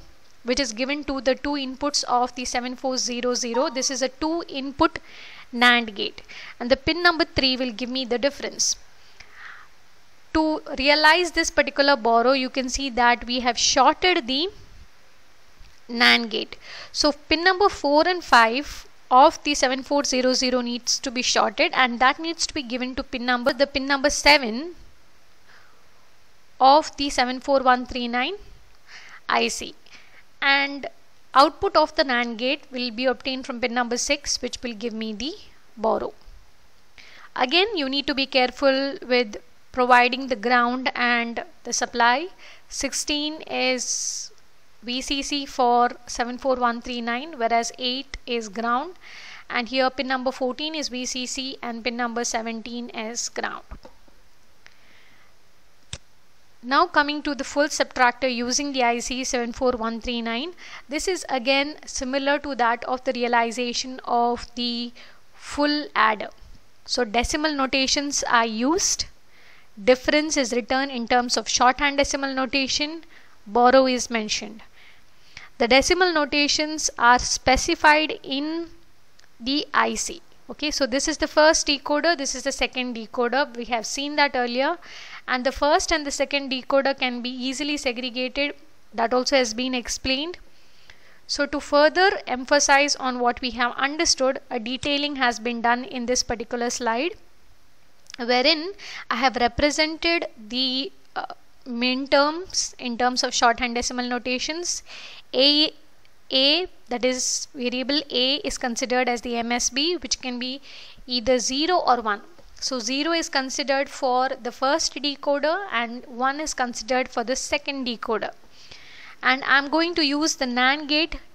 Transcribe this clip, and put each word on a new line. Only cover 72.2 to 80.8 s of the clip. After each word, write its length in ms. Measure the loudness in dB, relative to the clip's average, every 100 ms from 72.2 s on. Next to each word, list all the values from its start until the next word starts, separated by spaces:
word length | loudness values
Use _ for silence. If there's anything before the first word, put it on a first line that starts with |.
| -4 -2
notation, 680 | -2 0 0 -2 -4 -8 -14 -20 -20 -20 -2
borrow 400 | 4 8 8 6
is 240 | 2 -2
mentioned. 500 | -4 -2 -4 -6 -14 -20 -20 -20 -20 -20 -20 -20 -18 -10 -2
The 100 | 4
decimal 420 | 6 6 4 4
notations 800 | 2 2 2 2 0 -2 -4 -4 2
are 180 | 6 6
specified 1000 | 4 -2 2 2 2 4 6 6 4 -4
in 440 | -6 -6 -4 -6 -8 -12 -20 -20 -20 -20 -20 -10
the 260 | -4 -2 0
I 220 | 0 0 -2
C. 260 | -6 -10 -16 -20 -18
Okay, 200 | -8 -6
so 160 | -2